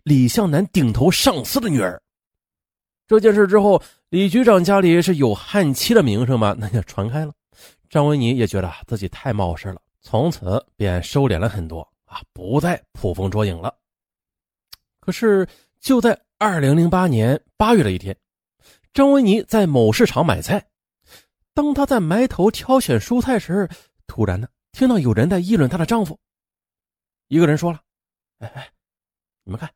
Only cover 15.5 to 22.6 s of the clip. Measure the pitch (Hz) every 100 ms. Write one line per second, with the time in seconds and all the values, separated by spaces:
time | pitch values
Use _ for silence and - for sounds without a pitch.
15.5 | _ _ _ - 254 233 - _ _ 214
16.5 | 170 135 156 170 180 180 117 113 143 _
17.5 | _ 214 233 113 92 95 95 _ _ _
18.5 | _ _ _ _ - 277 277 220 214 -
19.5 | 220 185 135 110 107 - 127 160 87 -
20.5 | 202 - _ _ _ _ - _ _ _
21.5 | - 294 277 277 247 160 196 254 - 196
22.5 | -